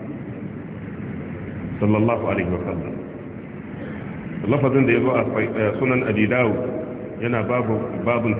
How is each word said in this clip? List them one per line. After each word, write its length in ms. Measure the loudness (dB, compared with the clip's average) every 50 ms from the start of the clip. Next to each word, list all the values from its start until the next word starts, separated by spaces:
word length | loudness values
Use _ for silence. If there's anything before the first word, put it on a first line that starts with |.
| -8 -10 -10 -10 -8 -10 -10 -10 -10 -10 -10 -10 -10 -10 -10 -10 -10 -10 -10 -8 -8 -8 -8 -8 -8 -8 -8 -8 -8 -8 -8 -8 -6 -6 -4 0
sallallahu 440 | 4 4 6 6 6 4 4 2 2 0
alaihi 240 | 0 0 0 0
wa 80 | 0 -2 -2 -4
sallam. 260 | -4 -4 -4 -6 -6 -8 -8 -10 -10 -12 -12 -12 -12 -12 -12 -12 -12 -12 -12 -12 -10 -10 -10 -10 -10 -10 -8 -10 -10 -8 -8 -8 -8 -4 0
Lafazin 420 | 2 2 4 4 6 6 6 6
da 60 | 6
ya 80 | 6 4
zo 120 | 4 4 4
a, 80 | 2 2 2 2 0
eh, 320 | 0 0 0 2 2 2 2 2
Sunan 240 | 2 2 2 2 2
Abi 240 | 2 2 4 4 4
Dawud 320 | 4 4 4 4 2 0 -2 -2 -4 -4 -6 -6 -8 -10 -10 -10 -8 -4 -2
yana 200 | 0 2 2 2
babu, 360 | 2 2 2 2 2 0 0 0 -2 -4 -2 0
babun 320 | 2 2 2 2 2 0